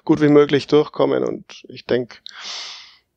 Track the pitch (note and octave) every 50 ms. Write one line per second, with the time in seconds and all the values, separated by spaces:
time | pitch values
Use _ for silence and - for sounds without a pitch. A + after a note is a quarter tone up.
0 | - - D#3 D3 D3+ C#3+ D3 D3 D3 C#3+ D3 C3+ - - D3 D3 D3+ - - -
1 | C#3 C#3 C3+ C3 B2+ A#2 A2 - - - - - - - B2+ B2 - - A#2+ B2
2 | B2 - - - - - - - - - - - - - - - - - _ _
3 | _ _ _